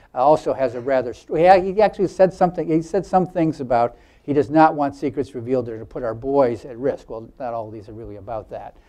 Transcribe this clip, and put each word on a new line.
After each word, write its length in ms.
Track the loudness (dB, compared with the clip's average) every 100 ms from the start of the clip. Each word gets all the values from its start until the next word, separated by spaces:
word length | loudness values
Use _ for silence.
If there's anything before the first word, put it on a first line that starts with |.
| _
uh, 100 | 0
also 300 | 4 4 2
has 200 | -2 -2
a 60 | -4
rather, 320 | -2 -2 -2
str-, 240 | -10 -6 2
he, 380 | 6 6 4
he 80 | 2
actually 260 | 0 2 -4
said 240 | 2 2
something, 340 | 4 0 0 0
he 140 | 0
said 240 | 0 -4
some 220 | 0 0 0
things 340 | -2 -2 -2
about 380 | -2 0 0 -4 _ _
he 100 | -2
does 160 | 0 2
not 260 | 4 4
want 220 | 4 -4 -4
secrets 380 | -6 -4 -8
revealed 320 | -8 -4 -2 -2
that 80 |
are 40 | -10
to 60 |
put 180 | -12 -8
our 120 | -6
boys 500 | -6 0 2 2 0
at 140 | -10 -6
risk. 320 | -4 -4 -10
Well, 200 | -14 -14 -12
not 140 | -10
all 140 | -8 -10
of 80 |
these 160 | -14 -18
are 20 |
really 240 | -18 -16 -16
about 320 | -12 -12 -12
that. 300 | -16 -16 -20